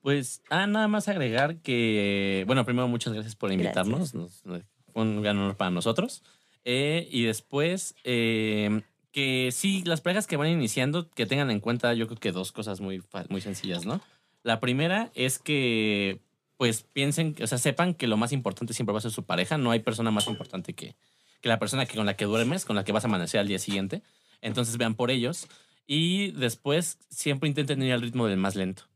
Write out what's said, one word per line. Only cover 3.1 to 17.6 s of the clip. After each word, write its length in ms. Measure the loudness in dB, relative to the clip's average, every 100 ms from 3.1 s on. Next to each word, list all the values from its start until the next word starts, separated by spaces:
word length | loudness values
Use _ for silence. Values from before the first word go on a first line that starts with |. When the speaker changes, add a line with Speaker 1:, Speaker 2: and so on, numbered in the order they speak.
Speaker 1:
gracias 220 | -6 -8 -6
por 140 | -2
Speaker 2:
Gracias. 160 | 0 2
Speaker 1:
invitarnos. 480 | 2 0 0 -2
Nos, 320 | -6 -10 -14 -12
nos, 160 | -12 -12 _ _
fue 80 | -2
un 220 | 0 2
gran 160 | 2 2
honor 180 | 0 0
para 140 | 0
nosotros. 500 | 0 0 0 -2 -6 _ _ _ _ -2
Eh, 420 | 0 0 0 -2
y 120 | 0
después, 720 | 0 -2 -4 0 0 0 -6 -8
eh, 760 | -2 0 2 2 2 2 2 0 -2 _ _
que 380 | -4 0 0 0
sí, 300 | 0 0 0 0
las 160 | 0
parejas 260 | 0 -2 0
que 100 | 0
van 120 | 2
iniciando, 600 | 2 0 0 0 0 -4
que 160 | -4 0
tengan 240 | 0 2
en 80 | 0
cuenta, 340 | 0 0 2 0
yo 120 | -2
creo 120 | -4
que 120 | -4
dos 200 | -4 -6
cosas 280 | -8 -8 -6
muy 200 | -6 -8
fa-, 260 | -8 -12 -6
muy 120 | -6
sencillas, 440 | -6 -8 -4 -4 -4
¿no? 140 | -6 -6 _ _ _
La 160 | -2 0
primera 520 | 2 2 2 0 -2 -2
es 240 | -2 -2
que, 840 | -2 0 2 2 2 2 0 -2 _ _ _ _
pues, 260 | 0 0 -4
piensen, 420 | -2 0 2 -2 -2
o 60 | -2
sea, 100 |
sepan 360 | 0